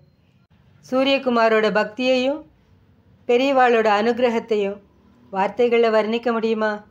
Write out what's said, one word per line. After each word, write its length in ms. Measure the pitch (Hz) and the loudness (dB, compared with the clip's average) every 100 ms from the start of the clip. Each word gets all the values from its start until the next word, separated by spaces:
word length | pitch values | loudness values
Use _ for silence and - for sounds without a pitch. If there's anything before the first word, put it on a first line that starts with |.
| _ _ _ _ _ _ _ _ - | _ _ _ _ _ _ _ _ -6
சூரியகுமாரோட 800 | 254 269 269 269 233 226 220 214 | -2 0 0 0 2 2 2 0
பக்தியையும் 720 | 202 214 - 254 254 254 302 - _ _ _ _ _ _ _ - | 0 -4 -4 0 0 0 -4 -10 _ _ _ _ _ _ _ -2
பெரியவாளோட 640 | 240 269 262 254 233 214 | 0 2 2 2 2 2
அனுகிரகத்தையும் 920 | 208 226 233 247 226 226 214 196 202 _ _ _ _ _ | 0 0 0 0 -2 -2 -4 -2 -6 _ _ _ _ _
வார்த்தைகளை 600 | 190 202 202 240 233 233 | -4 -4 0 0 2 2
வர்ணிக்க 420 | 214 208 233 240 | 2 0 -2 -2
முடியுமா? 520 | 226 220 220 214 208 - | -2 -2 -2 -2 -4 -12